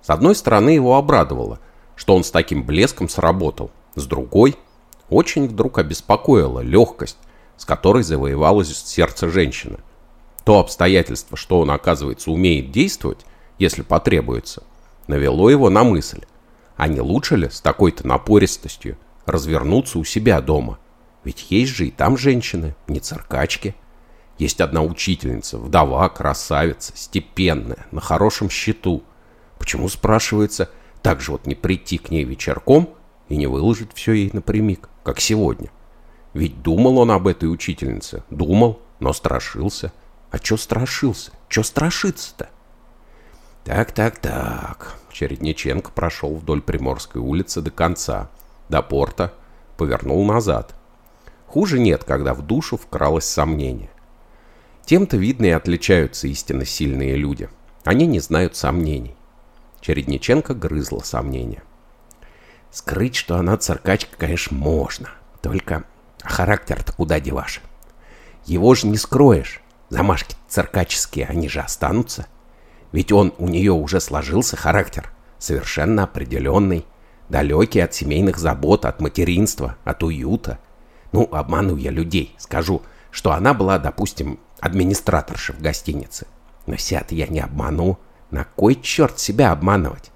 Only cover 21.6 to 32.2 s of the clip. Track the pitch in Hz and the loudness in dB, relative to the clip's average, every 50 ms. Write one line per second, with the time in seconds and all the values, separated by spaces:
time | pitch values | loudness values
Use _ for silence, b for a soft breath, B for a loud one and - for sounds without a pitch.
21.6 | 127 135 131 101 87 65 - - 69 90 131 127 123 139 135 123 110 - - 90 | 2 0 -2 -4 -4 -4 -2 0 2 2 2 2 2 2 2 2 0 -2 -4 -4
22.6 | 80 78 71 - - - 73 73 - - 78 80 - - - 64 69 - - - | -4 -4 -8 -10 -8 -6 -6 -6 -6 -8 -12 -12 -10 -6 -4 -2 -2 -2 -4 -6
23.6 | - 101 101 - b b b b b b b b b b b - 78 - - - | -6 -10 -10 -10 b b b b b b b b b b b -4 -4 -4 0 0
24.6 | 90 78 78 80 78 82 87 - - 95 92 - - 64 60 53 - - - 57 | 0 0 2 0 0 0 -2 -4 -2 -2 -2 -2 -2 -6 -6 -6 -8 -10 -10 -10
25.6 | 57 69 80 85 78 69 64 67 90 92 - - - 71 69 - - - 78 71 | -8 0 4 4 4 4 2 2 0 0 0 -2 -2 -2 -2 -2 -4 -2 0 0
26.6 | 78 85 69 - - - - - - - - 95 - - - - 92 90 80 69 | 0 0 -2 -4 -12 -16 -16 -16 -18 -6 -6 -6 -6 -6 -4 0 0 0 0 -2
27.6 | 57 57 60 - - - - - - - 80 80 98 107 - - 107 95 - - | -4 -8 -12 -12 -14 -12 -12 -10 -4 -2 0 2 2 2 0 0 -4 -4 -4 -4
28.6 | - - 110 - - 92 85 71 - b b b b b b b b b b b | -4 -4 -4 -2 -2 -2 -2 -2 -4 b b b b b b b b b b b
29.6 | - - - - - 92 - - - 101 107 110 - - - 104 104 104 - - | -8 -6 -6 -4 -4 -6 -6 -2 2 2 2 4 2 0 0 0 0 0 0 -4
30.6 | 92 - b b b b b b - 95 90 69 - - 73 65 - 71 71 - | -6 -6 b b b b b b -2 -2 -2 -2 -4 -8 -8 -8 -6 -6 -6 -4
31.6 | - 90 92 90 - - 90 80 - - 80 80 | -2 -2 -2 -2 -2 -6 -6 -6 -4 -2 -2 -2